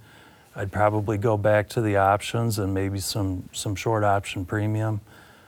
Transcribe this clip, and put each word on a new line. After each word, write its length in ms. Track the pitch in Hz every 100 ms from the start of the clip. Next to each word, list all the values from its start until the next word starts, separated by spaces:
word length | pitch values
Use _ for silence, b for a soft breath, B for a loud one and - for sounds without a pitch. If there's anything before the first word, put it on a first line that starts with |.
| B B B B B -
I'd 140 | 104
probably 460 | 101 107 107 104 101
go 180 | 113 107
back 320 | 107 107 98
to 120 | 123
the 160 | 107 101
options 600 | 98 101 - 117 117 104
and 140 | 95
maybe 260 | 95 98 98
some, 500 | - 110 95 92 -
some 240 | - 110 95
short 260 | 120 110
option 440 | 104 98 - 104 92
premium. 560 | 107 107 107 110 101 B B B B